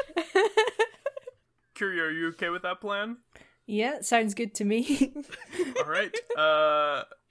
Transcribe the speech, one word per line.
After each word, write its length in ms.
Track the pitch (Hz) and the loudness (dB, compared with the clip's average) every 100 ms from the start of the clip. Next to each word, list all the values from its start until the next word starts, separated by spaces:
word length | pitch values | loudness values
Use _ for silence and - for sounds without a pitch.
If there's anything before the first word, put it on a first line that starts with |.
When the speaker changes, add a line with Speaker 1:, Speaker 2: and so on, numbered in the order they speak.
| 539 339 | -6 -4
Speaker 1:
<laughs> 1600 | 330 381 415 - 440 - 466 - - - - - _ _ _ - | 0 2 4 4 2 2 -2 -4 -10 -10 -18 -20 _ _ _ -6
Speaker 2:
Curio, 280 | 196 175 | -4 -2
are 80 | 160 | -2
you 160 | 160 165 | -2 -4
okay 200 | 165 175 | -4 -4
with 120 | 175 | -4
that 180 | 180 185 | -4 -6
plan? 380 | 208 202 220 240 _ - - _ - | -4 -4 -6 -8 _ -20 -20 _ -6
Speaker 3:
Yeah, 360 | 208 240 294 | -2 -2 -2
sounds 320 | - 233 220 | 0 2 2
good 200 | 202 226 - | -2 -6 -2
to 100 | 202 | 0
me. 480 | 226 254 277 262 294 - - - | 0 2 2 2 -2 -14 -16 -10
<laughs> 300 | 370 311 494 | -4 -4 -2
Speaker 2:
All 80 | - | -2
right, 300 | - 415 453 - 151 | 0 -2 -4 -4 2
uh, 640 | 156 156 151 151 147 139 - - _ | 4 6 4 4 2 0 -6 -14 _